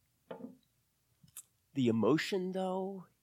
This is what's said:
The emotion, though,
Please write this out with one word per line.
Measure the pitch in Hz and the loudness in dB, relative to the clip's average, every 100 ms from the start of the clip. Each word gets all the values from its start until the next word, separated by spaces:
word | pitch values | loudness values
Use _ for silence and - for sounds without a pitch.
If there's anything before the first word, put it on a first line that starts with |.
| _ _ - - - - _ _ _ _ _ _ - - - _ _ | _ _ -16 -14 -14 -16 _ _ _ _ _ _ -20 -20 -20 _ _
The | - 120 | 0 2
emotion, | 113 104 156 - 196 185 | 4 4 4 2 -2 -2
though, | 185 185 185 190 196 170 _ | -2 -2 -4 -6 -10 -16 _